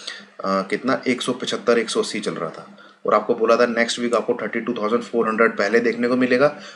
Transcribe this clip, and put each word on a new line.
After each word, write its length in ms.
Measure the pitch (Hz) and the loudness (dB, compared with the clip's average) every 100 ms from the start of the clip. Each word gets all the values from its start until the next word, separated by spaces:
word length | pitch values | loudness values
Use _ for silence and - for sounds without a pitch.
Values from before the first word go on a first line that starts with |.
| - - - - | -14 -14 -18 -8
अ, 180 | 98 98 | -2 -2
कितना, 400 | 95 101 120 135 - | -2 -4 -2 -2 -2
एक 160 | 120 | -2
सौ 100 | - | -2
पचहत्तर, 460 | 120 - 113 - 120 | -6 -6 -4 2 2
एक 120 | 110 | 2
सौ 100 | 117 | -2
अस्सी 200 | 107 107 | -2 -4
चल 140 | 101 | -6
रहा 160 | 82 82 | -6 -8
था, 280 | - - - - _ - | -10 -18 -20 -20 _ 0
और 80 | |
आपको 200 | 107 107 | 2 2
बोला 220 | 107 110 117 | 0 4 4
था 100 | 120 | 4
next 320 | 117 117 - | 2 -2 -2
week 160 | 120 | 0
आपको 240 | 117 107 120 | 0 0 -4
थर्टी 180 | 110 117 | -4 -4
टू 120 | 107 | -4
थाउजेंड 300 | 110 107 117 | -2 0 0
फ़ोर 260 | - 117 110 | 0 0 0
हंड्रेड 280 | 110 113 110 | 4 2 2
पहले 240 | 101 117 | 2 4
देखने 280 | 120 113 120 | 2 0 0
को 80 | 127 | 2
मिलेगा 440 | 127 127 147 - - | 2 4 2 0 -16